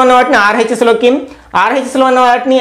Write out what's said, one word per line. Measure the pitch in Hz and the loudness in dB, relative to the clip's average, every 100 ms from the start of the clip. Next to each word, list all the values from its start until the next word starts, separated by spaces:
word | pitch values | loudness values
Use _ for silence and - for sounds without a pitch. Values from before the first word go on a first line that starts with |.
ఉన్న | 254 254 | 2 2
వాటిని | 254 247 202 | 2 0 0
ఆర్హెచ్ఎస్లోకి, | 220 226 233 240 226 240 277 - - - 175 | 0 -2 -2 0 0 0 -2 -6 -18 -8 -2
ఆర్హెచ్ఎస్లో | 202 269 254 269 262 | -2 -2 -4 -2 0
ఉన్న | 254 247 | 2 2
వాటిని | 240 254 262 | 0 0 0